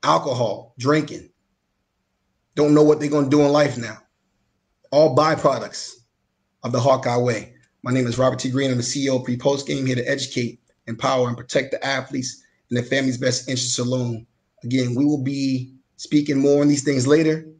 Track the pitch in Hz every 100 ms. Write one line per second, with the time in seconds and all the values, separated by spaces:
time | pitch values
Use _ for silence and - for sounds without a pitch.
0 | - 156 151 123 117 95 - - 123 151
1 | 143 113 92 _ _ _ _ _ _ _
2 | _ _ _ _ _ - 147 151 151 151
3 | 147 147 135 147 143 147 143 120 117 110
4 | _ _ _ _ _ _ _ _ _ 139
5 | 156 135 156 151 151 127 104 - - -
6 | _ _ _ _ _ _ 127 120 127 131
7 | 131 120 123 110 - _ _ _ 127 127
8 | 120 117 131 131 135 127 135 123 117 147
9 | 135 131 127 123 143 139 - 147 131 123
10 | 127 139 131 - 120 - _ _ - 117
11 | 135 135 123 120 - 147 131 - 135 135
12 | 127 139 127 - _ _ _ 120 120 135
13 | 135 120 127 123 - 127 - - 123 127
14 | 120 117 117 _ _ _ 120 131 123 120
15 | 147 147 131 139 135 131 123 - _ _
16 | - 151 147 139 139 143 147 139 151 139
17 | 127 147 160 156 - -